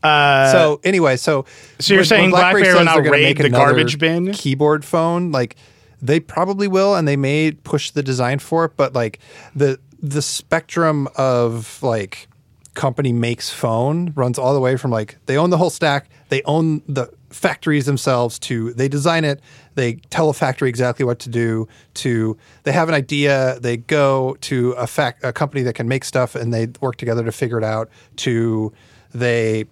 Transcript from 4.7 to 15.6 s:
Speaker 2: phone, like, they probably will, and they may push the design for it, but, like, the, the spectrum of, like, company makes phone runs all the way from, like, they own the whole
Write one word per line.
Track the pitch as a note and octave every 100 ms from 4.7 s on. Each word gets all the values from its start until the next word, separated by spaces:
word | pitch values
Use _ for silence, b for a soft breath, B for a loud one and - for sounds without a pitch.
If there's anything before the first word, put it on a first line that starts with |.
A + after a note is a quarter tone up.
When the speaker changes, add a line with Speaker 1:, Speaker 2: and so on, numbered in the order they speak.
| D3+ D3
Speaker 2:
phone, | E3+ E3 E3+ F3
like, | C#3+ A#2+ - b b b b
they | B2+ D#3
probably | D#3+ - F#3 G3 G3+
will, | F#3 G3 G3
and | D#3
they | C#3
may | C3+ D3 D#3
push | D3+ - D3 -
the | -
design | C3+ B2+ B2 C#3
for | - E3 E3
it, | _
but, | C3+
like, | B2+ A2+ - B B B -
the, | C#3 C3+ _ _
the | D3 C#3+
spectrum | C#3+ - - E3 - - E3 D3+ C3+ -
of, | C3+ B2 A#2+ A#2 A2+ -
like, | C3+ A2+ G2 - - _ _ _ - -
company | C#3 B2 C#3
makes | A#2+ A#2 A#2+ -
phone | - B2 A2+ B2+ D#3+ F3 D3
runs | B2+ A#2+
all | B2+
the | C#3+
way | B2+ C3
from, | C3+
like, | A2+ G#2 - -
they | C3+
own | E3+
the |
whole | F3